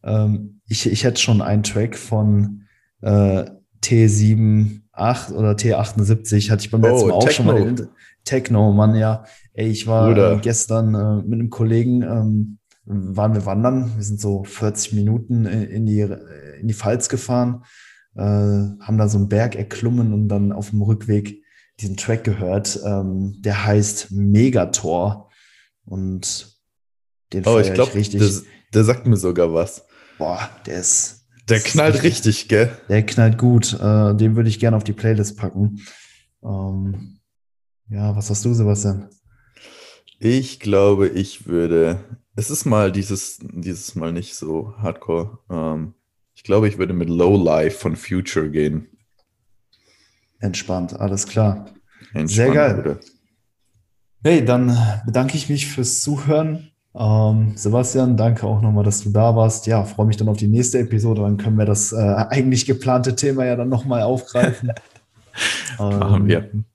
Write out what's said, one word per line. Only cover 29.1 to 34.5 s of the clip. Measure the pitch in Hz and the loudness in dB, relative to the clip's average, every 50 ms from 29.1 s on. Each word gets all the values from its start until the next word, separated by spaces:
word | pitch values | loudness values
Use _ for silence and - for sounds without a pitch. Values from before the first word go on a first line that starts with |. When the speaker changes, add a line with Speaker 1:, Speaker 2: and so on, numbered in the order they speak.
| 110 | 2
Speaker 2:
sogar | 95 90 90 87 87 87 82 82 | 2 2 -2 2 2 0 2 2
was. | 82 85 - - - _ _ _ _ _ _ _ | 0 -2 -2 -6 -20 _ _ _ _ _ _ _
Speaker 1:
Boah, | _ 78 80 87 - 110 - - - - | _ -6 -6 -6 -6 -8 -12 -14 -16 -14
der | - 78 90 | -10 -10 -6
ist | 90 - - - - - - _ _ _ _ _ _ | -2 -2 -2 -2 -2 -6 -10 _ _ _ _ _ _
Speaker 2:
Der | - 113 | 2 2
Speaker 1:
das | 110 - | 2 2
ist | - | 0
Speaker 2:
knallt | - 156 151 156 147 - - | 2 2 4 4 2 4 2
Speaker 1:
richtig, | 110 107 - - | 0 0 2 0
Speaker 2:
richtig, | 110 107 - - - | 0 0 0 -2 0
gell? | 120 104 117 120 - - - - | 2 4 4 2 0 -10 -4 0
Speaker 1:
der | 101 107 107 | 2 2 2
knallt | 104 - 123 113 113 110 | 2 2 4 4 4 4
gut. | 117 123 123 120 117 110 - 107 | 4 2 4 4 4 2 2 -4
Äh, | - - 104 107 107 107 101 104 | -2 0 2 2 4 4 2 2
den | 107 113 110 110 | 2 2 2 2
würde | 117 113 | 2 0
ich | 113 | 0